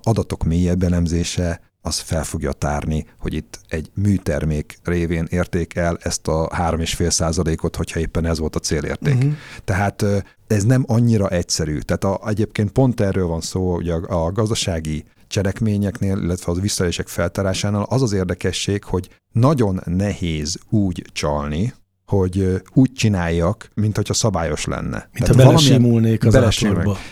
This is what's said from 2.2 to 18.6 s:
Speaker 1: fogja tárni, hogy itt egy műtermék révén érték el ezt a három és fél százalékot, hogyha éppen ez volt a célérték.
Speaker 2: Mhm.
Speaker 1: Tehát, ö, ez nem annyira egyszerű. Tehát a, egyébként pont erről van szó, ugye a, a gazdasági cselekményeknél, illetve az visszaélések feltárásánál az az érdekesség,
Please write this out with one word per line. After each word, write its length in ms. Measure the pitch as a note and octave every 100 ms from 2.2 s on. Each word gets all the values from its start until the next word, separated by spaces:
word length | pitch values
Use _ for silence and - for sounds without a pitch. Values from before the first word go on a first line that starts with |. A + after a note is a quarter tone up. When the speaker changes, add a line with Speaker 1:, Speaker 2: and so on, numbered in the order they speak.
Speaker 1:
fogja 280 | C#2 D#2+ D2
tárni, 540 | - C#2+ D2 D#2 D#2 - _
hogy 140 | -
itt 260 | D2+ - - -
egy 200 | D#2+ D2 -
műtermék 840 | G2+ F#2+ - C#2+ D#2 D2+ - -
révén 440 | - F2 E2 E2+ E2
érték 460 | F2+ F2 F2 E2 F2+
el 220 | E2+ E2+
ezt 260 | E2+ - -
a 220 | D#2+ D#2+
három 260 | F2+ E2+ D#2+
és 140 | E2
fél 160 | - E2+
százalékot, 680 | - E2 D#2+ D#2+ D#2+ E2 -
hogyha 240 | E2 E2+
éppen 260 | D#2 E2+ E2
ez 140 | D#2
volt 160 | D#2 -
a 40 |
célérték. 560 | - D#2+ - - D3+ B2
Speaker 2:
Mhm. 100 | C#3 D3+ - -
Speaker 1:
Tehát, 380 | - G2 G2+ -
ö, 160 | G#2 G2+ - _ -
ez 160 | G#2+
nem 200 | G#2 B2+ C3
annyira 400 | A2+ A#2+ A2 F#2
egyszerű. 480 | F2 - - D#2 C#2+
Tehát 240 | - F2
a, 240 | G2 F#2+ A2
egyébként 420 | G#2 G#2 - G#2
pont 280 | - C3 A2+
erről 260 | G2 F#2+ F2
van 140 | E2
szó, 340 | - F#2+ F#2 F2
ugye 180 | E2+
a, 320 | E2 - E2+ E2
a 60 |
gazdasági 720 | G2 G#2+ A2+ - E2 D#2 D#2 - _ -
cselekményeknél, 920 | G#2+ F#2+ - A2 G2+ G2+ - G2 F#2+
illetve 340 | E2+ F2+ -
az 80 | F2
visszaélések 480 | G2+ - F2+ E2+ -
feltárásánál 760 | - F2 - F#2+ F#2 G2+ G#2 G2+
az 120 | C3
az 120 | B2
érdekesség, 680 | G2 F2+ F2 F#2+ -